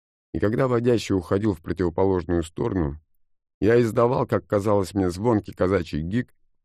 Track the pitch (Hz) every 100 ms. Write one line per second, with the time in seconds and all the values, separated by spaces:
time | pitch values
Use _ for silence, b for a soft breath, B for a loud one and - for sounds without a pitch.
0 | _ _ _ - 101 117 131 117 120 113
1 | - 98 90 101 107 90 87 92 87 82
2 | 95 92 82 85 80 - 120 92 76 73
3 | _ _ _ _ _ - 95 120 117 120
4 | 120 135 120 104 - 104 104 101 92 101
5 | 92 87 117 107 95 - 90 95 85 76
6 | 82 117 - _ _ _